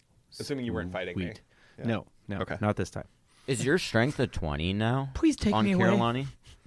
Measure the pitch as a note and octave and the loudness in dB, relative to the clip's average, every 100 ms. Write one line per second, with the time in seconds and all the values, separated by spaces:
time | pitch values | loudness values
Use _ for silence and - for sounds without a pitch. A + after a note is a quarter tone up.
0 | _ _ _ - A2 C#3 A#2+ A2 F2+ F#2 | _ _ _ -12 -8 -6 -4 -4 -4 -6
1 | F2+ F2+ F2+ - _ _ - - A2+ G#2+ | -6 -4 -6 -8 _ _ -20 -8 -2 -2
2 | - _ - G2+ - D#2+ G#2 G#2 F#2 - | -4 _ -8 -6 -4 -2 0 0 -4 -8
3 | - _ _ _ - B2+ A#2+ F3 - A2+ | -14 _ _ _ -4 -2 2 0 2 2
4 | B2 - C3 - D#2+ D2 E2+ G2 A2+ C3 | 2 2 -2 -2 -2 -2 0 0 0 0
5 | C#3 - D#4+ - A3+ G#3 G#3 F3+ F#3 G3 | -2 0 2 2 2 4 4 4 4 4
6 | A#2 B2 C#3 - - - | 4 0 -4 -10 -20 -20